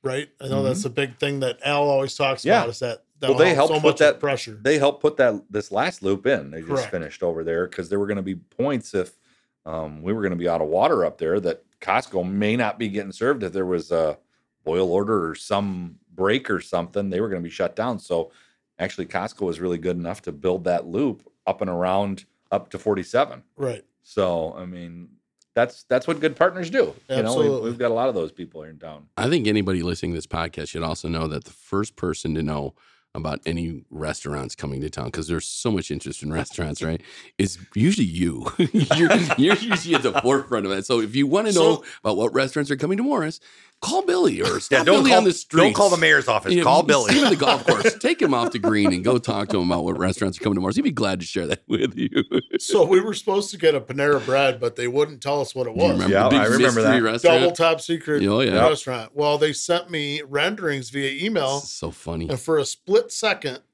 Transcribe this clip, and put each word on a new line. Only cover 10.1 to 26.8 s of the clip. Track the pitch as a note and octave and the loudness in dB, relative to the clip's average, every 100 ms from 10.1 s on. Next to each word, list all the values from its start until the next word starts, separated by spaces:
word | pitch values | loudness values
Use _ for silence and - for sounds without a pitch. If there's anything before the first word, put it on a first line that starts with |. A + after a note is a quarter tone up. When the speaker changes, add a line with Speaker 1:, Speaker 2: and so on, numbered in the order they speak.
Speaker 2:
were | A2 | -2
gonna | G2 F2 | -2 -2
be | F2 | 0
out | E2 | 0
of | D#2 | 0
water | F2 B2+ C3+ | 2 2 2
up | E2+ - | 0 -2
there | D#2+ F#2+ | -2 0
that | F2+ D#2+ _ _ | -2 -6 _ _
Costco | - G#2+ - F#2+ F2+ | 0 0 0 -4 -2
may | G2 G#2 A#2 | -2 0 0
not | A2 G#2 | -2 -2
be | A2+ | -4
getting | G2+ G2 | -4 -8
served | - A#2 C#3 | -4 -2 -2
if | F#2+ | -4
there | F#2+ F#2 | -4 -2
was | F2 D#2 | -2 -2
a | E2+ D#2 D2 _ _ _ _ | 0 0 -4 _ _ _ _
boil | - E2+ F#2 | -4 0 2
order | F2+ G2+ G#2+ E2 | 0 0 -2 -2
or | D#2 | -8
some | - G2+ G2+ F#2 F2 - _ | -4 -2 -2 -6 -10 -16 _
break | - F#2+ B2 B2 | -2 0 0 -2
or | F#2+ | -4
something. | - F2+ F2 G2+ G2+ | -2 -4 -4 -6 -4
They | F2+ | -4
were | A2 | -4
gonna | F#2 | -6
be | E2+ | -8
shut | - F2+ - | -4 -4 -2
down. | A#2 G#2+ | -6 -6
So | - E2+ - _ _ _ _ - | -4 -4 -4 _ _ _ _ -8
actually, | F2+ - F2 | -8 -6 -8
Costco | F#2 G2+ - | -6 -6 -6
was | F#2+ E2 | -6 -4
really | F#2 F2 | -4 -2
good | F2+ F2 | -4 -4
enough | E2 - | -6 -8
to | - | -12
build | D2 F#2 F2+ F2 | -6 -4 -2 0
that | F2 E2 | -2 -2
loop | F#2 C#3+ G#2 _ _ - | -2 -2 -4 _ _ -6
up | - | -4
and | G2 | -4
around | F2 F2+ F#2+ G2+ F#2+ - _ _ | -2 0 0 -2 -6 -14 _ _
up | G2 - | -6 -4
to | F#2+ | -6
forty-seven. | - G2 F2 A#2+ C#3+ B2+ _ - | -2 -2 0 -2 -2 -6 _ -8
Speaker 1:
Right. | C3+ G#2+ _ _ | -8 -8 _ _
Speaker 2:
So, | _ - F#2 E2+ D#2+ - | _ -2 0 0 -4 -8
I | F2+ | -14
mean, | F2+ E2+ E2+ F2 _ _ _ _ - | -14 -16 -18 -20 _ _ _ _ -2
that's, | A#2 - | -2 -4
that's | _ B2+ B2+ | _ -2 -2
what | D#3 | -2
good | D#3 C3+ | -2 2
partners | F3+ F3+ E3+ | 0 0 -4
do. | F#3+ | 0